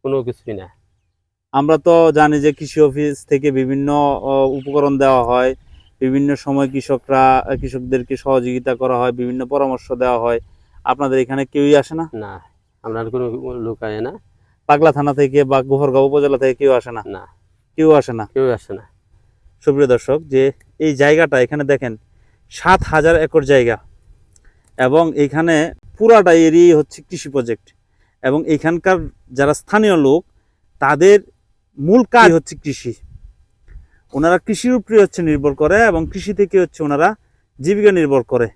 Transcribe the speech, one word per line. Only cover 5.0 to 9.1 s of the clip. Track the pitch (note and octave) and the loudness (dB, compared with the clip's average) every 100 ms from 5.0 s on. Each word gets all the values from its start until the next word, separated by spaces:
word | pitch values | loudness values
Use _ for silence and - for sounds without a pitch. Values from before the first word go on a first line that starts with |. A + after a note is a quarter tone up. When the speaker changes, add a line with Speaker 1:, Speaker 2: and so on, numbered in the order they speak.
| C3+ C3 A#2 | 2 2 2
Speaker 2:
হয়, | B2 B2+ C3 _ - _ _ | 0 0 -4 _ -20 _ _
বিভিন্ন | C3 C3+ C#3+ C#3 | -2 0 -2 -4
সময় | - C#3 C3+ | -4 -2 -2
কৃষকরা, | C3+ B2+ C3 - C3+ C3 C3 - C3 | -6 -6 -6 -2 2 2 2 -2 -8
কৃষকদেরকে | C3 B2+ B2 B2+ B2 C3+ | -8 -10 -6 -6 -4 -8
সহযোগিতা | C3+ C3 B2 B2 C3 B2 | -2 -2 -2 -6 -6 -4
করা | B2+ B2 | -4 -2
হয়, | B2 | -2